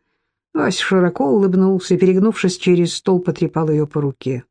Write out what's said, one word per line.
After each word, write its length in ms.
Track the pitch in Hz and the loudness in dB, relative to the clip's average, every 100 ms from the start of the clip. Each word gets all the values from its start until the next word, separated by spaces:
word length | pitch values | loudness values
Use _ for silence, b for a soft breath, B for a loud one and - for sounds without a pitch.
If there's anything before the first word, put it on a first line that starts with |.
| _ _ _ _ _ | _ _ _ _ _
Вася 300 | 311 254 185 | -4 -4 -4
широко 460 | - 190 180 - 277 | 0 2 0 0 0
улыбнулся 640 | 226 196 185 190 190 - 180 | 2 2 2 2 0 0 2
и, 20 | |
перегнувшись 600 | 185 185 220 214 185 185 | 2 4 2 0 -2 -2
через 380 | 180 175 170 - | 0 2 2 -2
стол, 240 | - 180 | -2 0
потрепал 500 | 180 - 165 160 156 | 0 -2 -2 -2 0
её 180 | 151 151 | 0 0
по 140 | 151 | -2
руке. 420 | 143 135 131 127 - | -4 -4 -6 -6 -10